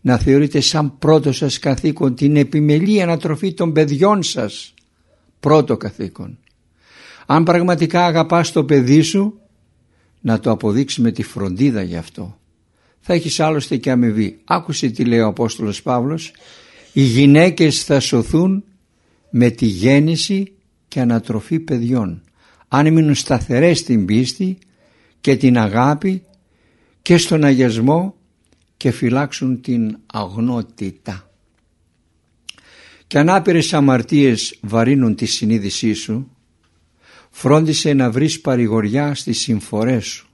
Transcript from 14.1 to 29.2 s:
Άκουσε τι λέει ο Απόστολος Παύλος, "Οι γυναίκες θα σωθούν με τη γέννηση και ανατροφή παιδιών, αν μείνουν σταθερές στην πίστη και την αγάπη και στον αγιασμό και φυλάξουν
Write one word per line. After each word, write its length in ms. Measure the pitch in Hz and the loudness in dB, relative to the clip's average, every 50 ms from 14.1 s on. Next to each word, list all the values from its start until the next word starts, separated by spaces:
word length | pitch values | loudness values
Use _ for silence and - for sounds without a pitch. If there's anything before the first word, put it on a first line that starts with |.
| 104 110 107 98 - - _ | 0 0 -2 -4 -4 -12 _
Άκουσε 440 | - 170 170 160 - 151 - - 131 | -4 -4 -4 -4 -6 -8 -4 -4 -4
τι 140 | 110 - 131 | -2 -2 -2
λέει 140 | 120 117 117 | 0 2 2
ο 80 | 113 | 2
Απόστολος 560 | 107 95 - 120 110 - - 110 104 98 - | 0 0 -2 -4 -4 -4 -6 -6 -6 -6 -6
Παύλος, 500 | - 147 127 123 120 139 156 165 160 - _ _ - - - - - - _ - - _ | -4 -4 -2 -2 -2 -4 -6 -6 -10 -14 _ _ -20 -20 -20 -20 -20 -20 _ -20 -20 _
"Οι 100 | _ 135 | _ 2
γυναίκες 840 | 139 127 113 127 143 143 143 156 170 185 160 - 160 156 131 - - | 2 2 4 4 6 6 8 6 6 4 4 2 0 0 0 -2 -2
θα 160 | - 151 139 | 0 0 0
σωθούν 640 | - - - 123 113 - - 156 175 190 190 196 202 _ _ _ _ _ _ _ _ _ _ _ _ _ | 0 0 -2 -2 -2 0 0 0 0 0 -2 -4 -6 _ _ _ _ _ _ _ _ _ _ _ _ _
με 200 | - 117 123 120 | 0 2 2 2
τη 160 | 113 - 131 | 0 0 -2
γέννηση 840 | 113 98 90 98 123 135 143 147 160 165 156 - - 202 190 196 190 _ _ _ _ _ _ _ _ | -2 -2 0 2 4 4 4 4 2 0 -2 -4 -4 -4 -4 -4 -6 _ _ _ _ _ _ _ _
και 120 | - 143 | -6 -4
ανατροφή 600 | 127 120 117 113 107 - 110 107 - - 156 160 | -2 0 0 -2 -2 -4 -6 -6 -4 -4 -6 -6
παιδιών, 640 | 160 156 147 120 117 117 127 123 107 90 85 - _ _ _ _ _ _ _ _ _ _ | -4 -4 -6 -4 -2 -2 -2 -2 -2 -4 -8 -12 _ _ _ _ _ _ _ _ _ _
αν 240 | - 135 147 156 | 0 2 4 4
μείνουν 220 | 160 160 160 147 143 | 4 4 4 2 2
σταθερές 640 | 127 - - 147 135 - - 127 123 156 175 170 - | 0 0 -2 -2 -2 -2 0 0 2 4 4 2 0
στην 260 | - - 135 110 98 | 0 0 0 0 0
πίστη 520 | 90 104 113 127 127 - - 185 185 185 - _ _ _ _ _ _ _ _ _ _ _ _ | 2 0 0 0 -2 -4 -6 -4 -6 -6 -8 _ _ _ _ _ _ _ _ _ _ _ _
και 160 | _ - 139 | _ 0 0
την 220 | 113 - 131 123 120 | 4 4 2 4 4
αγάπη 640 | 110 101 98 117 127 139 151 147 - 190 190 185 - _ _ _ _ _ _ _ _ _ _ _ _ _ _ _ | 2 0 0 0 0 0 0 0 -2 -4 -4 -4 -8 _ _ _ _ _ _ _ _ _ _ _ _ _ _ _
και 140 | _ - 180 | _ 2 2
στον 280 | 170 170 - 170 156 151 | 2 4 2 0 2 4
αγιασμό 680 | 143 135 123 131 123 110 113 113 131 151 165 180 196 - _ _ _ _ _ _ _ _ _ _ _ _ | 4 4 4 2 2 2 2 2 2 2 2 0 -4 -8 _ _ _ _ _ _ _ _ _ _ _ _
και 140 | _ - 131 | _ -2 -2
φυλάξουν 680 | 117 - - 120 120 135 | -2 0 -2 -2 0 0